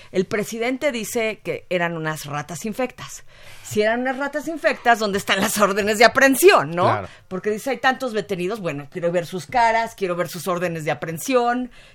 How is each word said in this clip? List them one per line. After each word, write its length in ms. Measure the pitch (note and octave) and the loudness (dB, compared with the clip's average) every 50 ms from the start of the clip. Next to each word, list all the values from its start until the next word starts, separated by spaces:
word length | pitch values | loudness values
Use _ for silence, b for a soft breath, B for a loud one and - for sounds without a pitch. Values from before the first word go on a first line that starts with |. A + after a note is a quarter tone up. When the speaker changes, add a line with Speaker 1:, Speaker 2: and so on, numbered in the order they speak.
| B B | B B
Speaker 1:
El 140 | B F#3 F#3+ | B -4 -2
presidente 680 | - A3+ G#3 G3+ - A3 A#3 A3+ B3 C4+ B3+ D4+ D4 | -2 -2 -4 -4 -4 -4 -4 -2 -2 -2 0 0 -2
dice 480 | A#3 A#3 G#3 - - A#3+ A3 A3 G3+ - - | 0 -2 -6 -4 -4 -2 -2 -2 -4 -6 -6
que 220 | E3+ D3+ - - - | -8 -8 -8 -6 -4
eran 260 | F3+ F3 F3 E3+ E3+ E3 | -2 0 0 -2 -2 -4
unas 280 | D#3 D#3 D#3 D3 - | -4 -4 -6 -6 -8
ratas 400 | D3 C#3+ D3 D3 - E3+ D3+ - | -8 -8 -8 -8 -8 -10 -10 -8
infectas. 580 | A3 G3+ - B3+ B3 - - C#3+ - - - - B B B B B B B B | -8 -6 -4 -6 -6 -6 -10 -16 -16 -16 -18 -18 B B B B B B B B
Si 180 | - - G#3 | -6 -2 0
eran 200 | G#3+ A3 A3+ A#3+ | 2 2 2 0
unas 160 | B3+ C4 B3+ B3+ | -2 -2 -2 -4
ratas 300 | C#4+ C#4 C#4+ D4+ B3+ D4+ | -4 -4 -4 -6 -6 -6
infectas, 500 | E4 C#4+ - D#4 B3+ - - B3 A#3 G#3 | -6 0 0 0 0 2 4 4 4 4
¿dónde 220 | A3 G#3 F#3+ G3+ | 4 -2 -2 -2
están 200 | - - G3+ F#3+ | 0 0 0 0
las 180 | F#3+ - - G#3 | 0 -2 2 2
órdenes 400 | G#3 F#3 G3 G#3 G3+ G#3 A3 G3+ | 2 2 2 2 0 0 4 6
de 60 | A#3 | 6
aprehensión, 640 | A3 A3 C4 C4 C4+ C4+ B3 E4 F#4+ G4 A#3+ C#3 D3+ | 6 6 6 4 6 6 8 8 8 8 8 4 2
no? 120 | E3+ F3 F#3 | 0 0 2
Speaker 2:
Claro. 240 | G#3+ A3 - F#3 B B B B - | 2 2 0 -4 B B B B -10
Speaker 1:
Porque 240 | F#3 F3+ - G#3 | -10 -6 -4 -4
dice, 180 | G#3+ G#3+ - C#4 | -4 -4 -4 -6
"Hay 80 | B3+ G#3 | -4 0
tantos 340 | - C4 B3+ B3+ C4 B3+ G#3+ | 2 0 0 0 -2 -4 -4
detenidos, 460 | G#3+ F#3+ - G3+ F3 F3 F3+ A3 A3 | -4 -4 -4 -4 -4 -4 -4 -4 -4
bueno, 280 | F#3 E3 C#3+ C#3+ C#3 - | -6 -6 -6 -6 -8 -10
quiero 200 | - F3+ E3 E3+ | -10 -2 -2 0
ver 140 | E3+ F3+ E3+ - | 0 0 -2 -2
sus 180 | F#3 F#3 - | -6 -10 -8
caras, 480 | - - B3 A#3 A3+ A3+ A3+ A3+ A3+ - | -2 0 2 4 4 4 2 0 -2 -4
quiero 200 | - G3 F3+ F3 | -4 -4 -2 -2
ver 120 | E3+ F3 D3+ | -2 -4 -4
sus 200 | - F3 C#3 F#3+ | -4 -8 -4 -4
órdenes 360 | F3 F3 F3+ F3 E3 E3 D3+ | -2 -2 -2 -4 -4 -4 -2
de 80 | D#3 | -4
aprehensión, 800 | D3 D3+ - D#3+ E3 E3 - - C4 B3 A#3+ A#3+ A#3+ B3+ B3+ A#3+ B B B B B | -4 -4 -4 -8 -8 -8 -4 0 2 2 2 2 0 -2 -4 -8 B B B B B